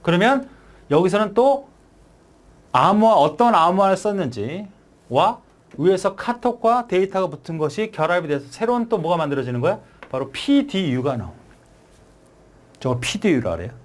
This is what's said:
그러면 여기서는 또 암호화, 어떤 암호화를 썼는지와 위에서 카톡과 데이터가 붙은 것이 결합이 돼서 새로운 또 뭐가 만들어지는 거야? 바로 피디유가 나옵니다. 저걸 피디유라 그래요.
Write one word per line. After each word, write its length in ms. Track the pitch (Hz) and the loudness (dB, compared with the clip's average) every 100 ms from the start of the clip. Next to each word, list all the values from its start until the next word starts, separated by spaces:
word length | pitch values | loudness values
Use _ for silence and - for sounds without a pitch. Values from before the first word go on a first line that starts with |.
그러면 480 | - 175 220 269 - - - - _ | 0 2 2 0 -4 -20 -20 -20 _
여기서는 420 | 143 185 202 208 | 2 2 0 0
또 360 | 208 262 277 - _ _ _ _ _ _ _ _ _ _ | 2 2 2 -4 _ _ _ _ _ _ _ _ _ _
암호화, 440 | 127 156 208 220 196 | 2 4 4 4 6
어떤 400 | 147 147 240 190 | 4 2 2 4
암호화를 420 | 165 185 196 190 | 4 4 2 2
썼는지와 1400 | 208 202 147 113 107 180 202 _ _ _ _ 123 190 240 _ _ _ - | -2 -2 -4 -4 -8 -8 -12 _ _ _ _ 0 0 -2 _ _ _ -2
위에서 380 | 170 185 196 196 | 0 2 -2 -4
카톡과 720 | - 233 247 240 226 247 240 | -8 -4 -4 0 0 0 0
데이터가 400 | 185 190 190 185 | -2 0 -2 -4
붙은 300 | 147 - 160 | -6 -10 -4
것이 340 | 151 175 220 | -4 -4 -6
결합이 360 | - 156 175 160 | -2 0 0 -2
돼서 180 | 147 143 | -6 -6
새로운 380 | - 226 240 233 | -6 -2 -2 -2
또 100 | 214 | -2
뭐가 200 | 160 170 | 0 -2
만들어지는 440 | 151 139 123 123 | -2 -4 -4 -2
거야? 180 | 147 214 - _ - | -2 -2 -10 _ -10
바로 200 | 131 135 | -8 -6
피디유가 880 | - - 277 277 190 175 123 135 123 | -8 0 2 2 -4 -2 -2 -2 -4
나옵니다. 260 | 87 - - - _ _ _ _ _ _ _ _ _ _ _ - | -8 -16 -20 -20 _ _ _ _ _ _ _ _ _ _ _ -8
저걸 200 | 131 123 | -4 -4
피디유라 560 | - 202 214 135 92 85 | -4 -2 0 0 -2 -6
그래요. 160 | 95 - | -8 -14